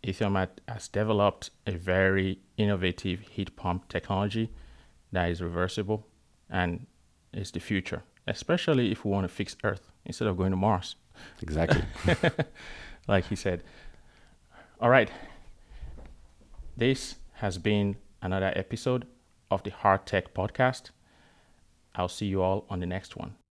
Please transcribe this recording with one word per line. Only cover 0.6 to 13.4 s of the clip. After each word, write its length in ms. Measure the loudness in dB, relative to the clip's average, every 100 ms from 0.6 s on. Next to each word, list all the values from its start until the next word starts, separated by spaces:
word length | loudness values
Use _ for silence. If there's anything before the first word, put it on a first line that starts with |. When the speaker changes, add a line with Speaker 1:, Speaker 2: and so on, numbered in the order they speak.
| -12
Speaker 1:
has 200 | -12 -6
developed 600 | -2 2 4 4 2 -14 _ -6
a 60 |
very 680 | -4 0 4 6 4 2 -2 _ 0
innovative 640 | 2 2 0 0 -4 -4
heat 360 | -6 -8 -8 -4
pump 320 | -2 -2 -2
technology 640 | -6 -2 0 0 0 -2 -6 -18 -20 -20 _ _
that 200 | -2 0
is 100 | 0
reversible 640 | -2 0 -2 -2 -2 -2 -4 _ _ _ _
and 360 | 0 0 -2 -8 _ _ _ _
is 180 | -8 -6
the 80 | -8
future, 420 | -2 -2 -2 -8 -10 _ -8
especially 680 | -6 -2 0 2 2 2
if 120 | 0
we 60 | 0
want 140 | 0
to 40 | 0
fix 220 | -4 -8 -4
Earth 260 | -4 -4 -10 _
instead 240 | -14 -4 -2
of 80 | 2
going 140 | 0
to 60 | 2
Mars. 400 | 2 2 -2 -14 _ -20 -20 -12
Speaker 2:
Exactly. 420 | -6 0 4 4 2 -2 2
Speaker 1:
<laughs> 380 | 4 2 0 -6 -6 -16 -16 -16 -14 0
Like 180 | 0 2
he 80 |
said. 260 | -2